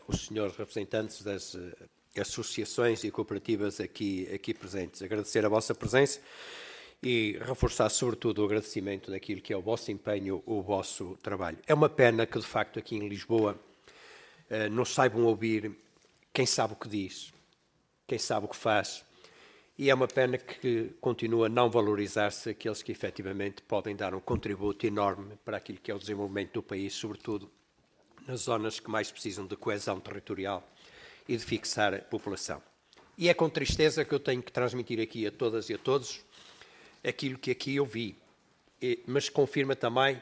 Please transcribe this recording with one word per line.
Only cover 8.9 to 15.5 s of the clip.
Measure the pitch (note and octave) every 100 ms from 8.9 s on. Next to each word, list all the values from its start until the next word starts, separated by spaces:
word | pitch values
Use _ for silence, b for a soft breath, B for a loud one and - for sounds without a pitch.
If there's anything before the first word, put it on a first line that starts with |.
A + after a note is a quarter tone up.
| G2 -
daquilo | F#2+ - F#2+
que | -
é | G2
o |
vosso | F#2+ A#2 -
empenho, | G2 - G2+ G2 F#2
o | - G#2+
vosso | F#2 G2 F#2 - F#2 F#2+
trabalho. | G#2 G2 F2 E2 -
É |
uma | D3 D3+
pena | - B2 A2+ A2+
que, | A#2
de | -
facto, | A2 G#2 A2
aqui | - G#2+
em | G#2
Lisboa, | G2 - A2+ G#2 G2+ - _ B B B B B B B
eh, | A2 G#2+
não | A2+
saibam | A#2+ - B2+ A2
ouvir | A#2 G#2 A2+